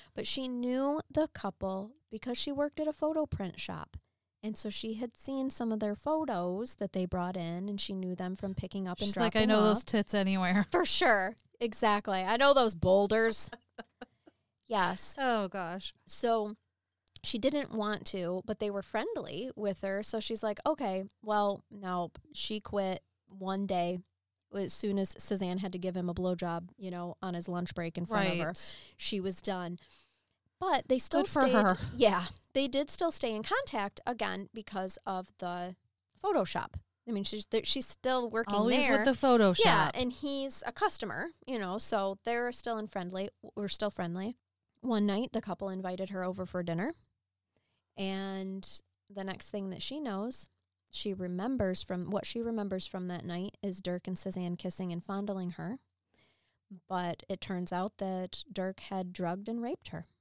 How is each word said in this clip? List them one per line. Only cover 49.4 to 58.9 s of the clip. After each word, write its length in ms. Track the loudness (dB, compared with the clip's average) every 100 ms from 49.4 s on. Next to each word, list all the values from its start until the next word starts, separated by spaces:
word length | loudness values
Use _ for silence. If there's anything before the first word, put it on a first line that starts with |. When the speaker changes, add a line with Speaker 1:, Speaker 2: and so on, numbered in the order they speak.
| -8
Speaker 1:
thing 200 | -8 -6
that 120 | -6
she 180 | -6 -6
knows, 500 | -4 -4 -4 -6 -8 _ _ _ _
she 240 | -8 -4
remembers 720 | -4 -4 -2 -2 0 0 0
from, 260 | -2 -4 -2
what 160 | -4 -2
she 160 | -4
remembers 440 | -2 -2 -2 -4 -4
from 200 | -6 -6
that 180 | -6 -6
night 320 | -6 -6 -6
is 200 | -8 -6
Dirk 260 | -4 -4 -4
and 100 | -4
Suzanne 380 | -4 -4 -4 -4
kissing 360 | -6 -6 -4
and 120 | -6
fondling 480 | -6 -4 -4 -4 -6
her. 280 | -6 -8 -8 _ _ _ _ _ _ _ _ _ -20 -6
But 340 | -4 -2 -4 -6
it 120 | -8
turns 300 | -4 -4 -2
out 260 | -2 -4 -4
that 460 | -4 -4 -6 -8 -10
Dirk 300 | -6 -4 -6
had 320 | -6